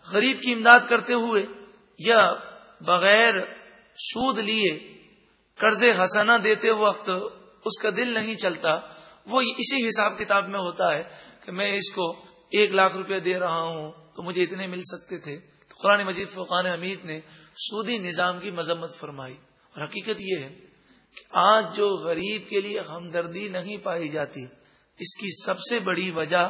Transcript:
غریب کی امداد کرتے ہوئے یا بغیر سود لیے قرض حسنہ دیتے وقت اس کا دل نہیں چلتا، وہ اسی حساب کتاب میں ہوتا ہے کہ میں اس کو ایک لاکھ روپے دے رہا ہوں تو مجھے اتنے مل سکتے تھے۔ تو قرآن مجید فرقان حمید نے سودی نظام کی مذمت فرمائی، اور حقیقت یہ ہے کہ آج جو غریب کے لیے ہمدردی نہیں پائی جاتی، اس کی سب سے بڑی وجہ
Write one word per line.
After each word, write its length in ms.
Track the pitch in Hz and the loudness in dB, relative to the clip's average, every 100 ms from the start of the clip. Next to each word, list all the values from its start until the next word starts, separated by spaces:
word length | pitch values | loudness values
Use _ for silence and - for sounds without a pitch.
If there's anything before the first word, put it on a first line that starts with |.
| - | -2
غریب 340 | 196 247 262 | 0 0 0
کی 120 | 247 | -2
امداد 360 | 233 226 240 240 | 2 8 8 8
کرتے 260 | 233 - 247 | 0 2 0
ہوئے 260 | 233 214 202 - - - _ - | 2 0 -2 -10 -20 -20 _ -4
یا 200 | 170 233 185 - - - - - | 4 6 6 2 -10 -20 -20 -10
بغیر 580 | 165 180 190 214 233 196 - - - - _ - | 0 4 6 6 6 2 -4 -12 -20 -20 _ -14
سود 360 | - 220 254 214 | -8 -2 0 0
لیے 320 | 208 220 190 151 - - _ _ _ _ _ _ | -2 0 0 -2 -12 -20 _ _ _ _ _ _
قرض 240 | 214 208 240 185 | 2 6 4 4
حسنہ 400 | 185 214 208 233 | 4 4 6 4
دیتے 320 | 196 214 226 220 | 4 2 2 4
وقت 300 | 214 - - | 2 0 -4
اس 720 | 185 208 - - _ 220 - | -4 -4 -12 -20 _ -4 -2
کا 100 | 214 | -2
دل 200 | 190 247 | -2 -2
نہیں 200 | 226 220 214 | -2 -4 -2
چلتا، 380 | 196 160 165 160 - - - - - | -2 0 0 0 -4 -20 -20 -20 0
وہ 140 | 247 233 233 | 2 2 0
اسی 300 | 240 269 226 | 0 2 2
حساب 320 | 214 208 196 | 2 0 -2
کتاب 300 | 214 202 185 | 2 2 2
میں 120 | 196 | -4
ہوتا 320 | 180 175 175 | -4 0 0
ہے 80 | 151 165 - - - | 0 -4 -16 -20 -20
کہ 80 | - | -10
میں 180 | 185 202 | -4 -2
اس 160 | 202 190 | -2 -4
کو 160 | - 170 175 - _ _ | -2 -4 -6 -18 _ _
ایک 200 | 202 208 | 2 4
لاکھ 240 | 190 190 190 | 4 2 2
روپے 240 | 190 190 | -4 -4
دے 160 | 175 180 | -2 -2
رہا 240 | 180 165 | -2 -2
ہوں 280 | 165 160 151 - - | -4 -6 -10 -14 -20
تو 80 | - | -12
مجھے 200 | 175 180 | -8 -2
اتنے 240 | 175 185 190 | -2 -2 -8
مل 160 | 180 | -6
سکتے 340 | 175 175 - 175 | -8 -10 -12 -12
تھے۔ 160 | 151 147 _ _ _ | -12 -14 _ _ _
تو 40 | - | -2
قرآن 260 | 196 202 196 | 4 4 2
مجید 220 | 175 - | -4 -6
فرقان 360 | 185 180 180 185 | -8 -2 0 0
حمید 380 | 170 180 190 | -4 -6 -8
نے 140 | 170 156 - - - - | -10 -12 -12 -20 -20 -12
سودی 360 | - 208 190 233 | -8 -6 -4 -4
نظام 380 | 180 170 180 180 | -4 -2 -2 -2
کی 100 | 196 | -8
مذمت 400 | 175 165 170 165 - | -6 -4 -4 -6 -12
فرمائی، 400 | 147 139 131 131 _ _ _ | -14 -12 -14 -16 _ _ _
اور 80 | - | -12
حقیقت 380 | 151 202 196 196 | -10 -10 -8 -8
یہ 140 | 190 180 | -6 -6
ہے 140 | 135 160 - _ _ _ _ - | -8 -16 -20 _ _ _ _ -20
کہ 80 | _ - | _ 4
آج 240 | 185 220 185 202 | 6 6 2 0
جو 120 | 202 185 | 0 0
غریب 480 | 156 165 190 214 - | -2 -4 -4 -6 -4
کے 120 | 202 | -4
لیے 200 | 202 202 175 | -2 -8 -8
ہمدردی 600 | 165 175 170 170 175 208 | -12 -6 -6 -6 -8 -8
نہیں 260 | 185 175 208 | -8 -8 -8
پائی 240 | 196 170 156 | -6 -4 -4
جاتی، 320 | 151 143 139 127 - _ _ _ _ | -6 -6 -10 -18 -20 _ _ _ _
اس 160 | 180 - | -8 -8
کی 140 | 196 160 | -8 -6
سب 220 | - 185 | -6 -6
سے 180 | - 233 | -4 -4
بڑی 280 | 185 175 185 | -2 -2 -4
وجہ 320 | 160 156 175 | -4 0 2